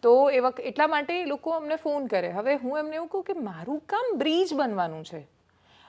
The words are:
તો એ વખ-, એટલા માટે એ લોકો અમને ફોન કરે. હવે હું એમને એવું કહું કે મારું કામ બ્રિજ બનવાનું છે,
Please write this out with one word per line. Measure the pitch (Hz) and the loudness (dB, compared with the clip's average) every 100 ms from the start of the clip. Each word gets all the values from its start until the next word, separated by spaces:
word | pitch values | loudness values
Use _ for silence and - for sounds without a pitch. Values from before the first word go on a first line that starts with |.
તો | 240 247 277 | 8 8 8
એ | 269 | 4
વખ-, | 247 254 | 2 -2
એટલા | 269 247 302 | -8 0 2
માટે | 311 294 349 | 2 0 -4
એ | 339 | -2
લોકો | 277 320 | -4 -2
અમને | 330 302 320 | -4 -2 -4
ફોન | 311 294 262 | -2 -2 0
કરે. | 202 175 | -2 -2
હવે | 175 226 285 | -2 0 0
હું | 247 294 | 0 -4
એમને | 302 311 | -4 -6
એવું | 330 | -6
કહું | 392 | -6
કે | 370 | -4
મારું | 370 220 170 175 302 | -6 -6 -8 -8 -8
કામ | - 403 494 349 | -4 -2 -2 0
બ્રિજ | 285 330 370 | 2 2 2
બનવાનું | 294 262 202 170 160 | 0 0 0 -2 -4
છે, | 160 165 139 _ _ _ _ _ | -12 -14 -16 _ _ _ _ _